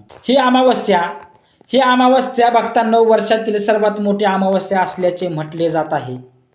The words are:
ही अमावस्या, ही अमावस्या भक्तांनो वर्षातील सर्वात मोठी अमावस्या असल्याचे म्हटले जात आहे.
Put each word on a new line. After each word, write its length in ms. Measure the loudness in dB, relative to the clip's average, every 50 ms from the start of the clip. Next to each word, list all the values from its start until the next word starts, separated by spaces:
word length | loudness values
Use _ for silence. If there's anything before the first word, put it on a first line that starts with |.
| -20 _ -20 -12 -4 0
ही 60 | 0
अमावस्या, 680 | 2 2 2 2 2 2 2 2 0 0 0 0 0 0 -4 -8 -12 -18 -20 _ _ _ _ _ _ _ _ 0
ही 60 | 2
अमावस्या 720 | 2 2 2 4 4 4 4 2 0 -2 0 0 0 2
भक्तांनो 540 | 2 2 0 2 0 0 0 2 2 4 4
वर्षातील 540 | 4 4 2 2 0 0 0 0 -4 -4 -2
सर्वात 420 | 0 0 0 2 0 0 -2 -2
मोठी 240 | -2 -2 -2 0 0
अमावस्या 560 | 0 0 0 0 0 0 -2 -2 -2 -2 -2
असल्याचे 460 | -2 -2 -4 -2 -2 -2 -2 -2 -6
म्हटले 420 | -6 -6 -6 -8 -8 -6 -4 -2 -2
जात 240 | 0 -2 -2 -2 -4
आहे. 240 | -6 -6 -8 -12 -12 -14 -20 _ _ _ _